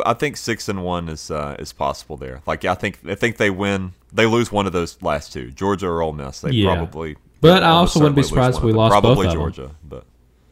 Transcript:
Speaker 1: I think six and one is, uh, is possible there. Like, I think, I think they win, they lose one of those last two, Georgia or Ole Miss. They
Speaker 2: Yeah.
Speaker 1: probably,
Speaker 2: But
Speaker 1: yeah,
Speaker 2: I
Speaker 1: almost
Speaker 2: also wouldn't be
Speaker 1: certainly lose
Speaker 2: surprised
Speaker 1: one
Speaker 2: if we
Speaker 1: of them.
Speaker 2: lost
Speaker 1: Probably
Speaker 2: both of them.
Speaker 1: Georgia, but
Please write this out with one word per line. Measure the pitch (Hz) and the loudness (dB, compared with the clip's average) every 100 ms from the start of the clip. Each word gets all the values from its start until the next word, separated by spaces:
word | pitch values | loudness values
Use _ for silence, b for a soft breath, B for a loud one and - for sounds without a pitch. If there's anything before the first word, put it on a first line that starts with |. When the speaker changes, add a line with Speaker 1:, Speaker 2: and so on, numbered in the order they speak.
| - | -2
Speaker 1:
I | |
think | 117 151 113 | -2 -2 -6
six | - 110 - | -6 -6 -6
and | 98 | -6
one | 90 87 82 | -4 -6 -6
is, | 78 - | -10 -8
uh, | 78 71 71 | -8 -8 -10
is | 76 | -14
possible | - 71 69 - 76 | -6 -6 -6 -12 -14
there. | 65 64 78 | -14 -12 -8
Like, | 80 | -4
I | 95 | -2
think, | 92 104 - 76 | -2 -4 -8 -10
I | |
think | 98 120 110 | -4 -2 0
they | 104 | 0
win, | 95 101 98 92 90 _ | 0 -2 -2 -4 -12 _
they | 98 | 0
lose | 113 113 113 | 2 4 0
one | 104 95 | 0 0
of | |
those | 87 85 - | -2 -4 -6
last | 82 73 - | -4 -4 -6
two, | 78 62 | -12 -12
Georgia | 69 95 98 95 | -6 -2 -2 -2
or | 82 | -2
Ole | 80 | -4
Miss. | 76 69 - | -6 -10 -8
They | - | -4
Speaker 2:
Yeah. | 127 98 85 | 0 2 0
Speaker 1:
probably, | 82 76 80 73 _ - | -4 -8 -12 -12 _ 2
Speaker 2:
But | 156 185 | 6 6
Speaker 1:
yeah, | 170 | 6
Speaker 2:
I | |
Speaker 1:
almost | 165 170 170 | 4 4 4
Speaker 2:
also | |
wouldn't | 147 143 | 4 4
be | |
Speaker 1:
certainly | |
lose | 135 | 2
Speaker 2:
surprised | 143 127 | 2 2
Speaker 1:
one | 123 | 2
Speaker 2:
if | |
we | 120 | 2
Speaker 1:
of | |
them. | 110 | 4
Speaker 2:
lost | 113 | 6
Speaker 1:
Probably | 101 113 | 6 6
Speaker 2:
both | 127 95 | 4 4
of | |
them. | 82 | 0
Speaker 1:
Georgia, | 73 - 65 76 78 | -4 -8 -14 -18 -18
but | 64 - _ _ _ _ | -18 -18 _ _ _ _